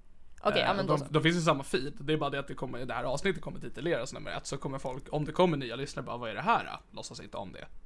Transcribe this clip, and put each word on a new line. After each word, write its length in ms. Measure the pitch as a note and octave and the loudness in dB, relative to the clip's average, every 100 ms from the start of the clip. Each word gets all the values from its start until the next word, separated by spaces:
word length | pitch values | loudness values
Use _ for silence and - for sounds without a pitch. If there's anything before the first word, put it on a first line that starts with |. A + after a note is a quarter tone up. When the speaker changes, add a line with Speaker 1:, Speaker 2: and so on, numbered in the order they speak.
| - - - - | -18 -16 -14 -2
Speaker 1:
Okej, 180 | G#3 G3+ | 2 4
Speaker 2:
Eh, 40 | - | 4
Speaker 1:
ja, 60 | |
men 120 | G3 D3+ | 4 4
Speaker 2:
de, 60 | |
Speaker 1:
då 60 | D3+ | 2
så. 60 | C3+ | 4
Speaker 2:
de 120 | D3+ | 4
finns 140 | D#3 F3 | 6 6
i 40 | |
samma 200 | E3 C#3 | 4 4
feed. 280 | - F#3+ C#3+ - | 2 -2 -2 -4
Det 120 | C#3+ | 0
är 40 | D#3 | 2
bara 140 | C#3+ | 0
det 80 | C#3 | -2
att 100 | C#3+ | -4
det 60 | |
kommer, 300 | C3+ C3 A#2+ B2 | -6 -6 -4 -4
det 80 | |
här 100 | A#2 | -2
avsnittet 380 | C3 C#3 G3 D#3+ | 0 0 0 0
kommer 180 | - C3+ | -4 -6
tituleras 520 | C3 - D#3+ C#3 B2 | -8 -2 0 0 -2
nummer 180 | - G2 | -6 -6
ett, 160 | C3 - | -6 -4
så 100 | C#3 | -4
kommer 200 | C#3+ C3+ | -4 -4
folk, 260 | C3+ C3 - | -6 -8 -4
om 120 | D3 | -2
det 80 | D3 | 2
kommer 240 | D#3+ F3+ C#3+ | 6 6 6
nya 200 | B2 A#2+ | 0 -4
lyssnare, 300 | D3 - B2 | -6 -6 -6
bara, 100 | A#2+ | -4
"Vad 140 | A#2 | -4
är 40 | |
det 60 | G#2 | 0
här 220 | F3+ G3+ | 2 2
då?" 320 | - - - G#2+ | 2 -8 -12 -12
Låtsas 240 | - G#2+ | -12 -12
inte 160 | G2+ - | -10 -10
om 160 | F#2+ | -8
det. 140 | - - - | -10 -12 -12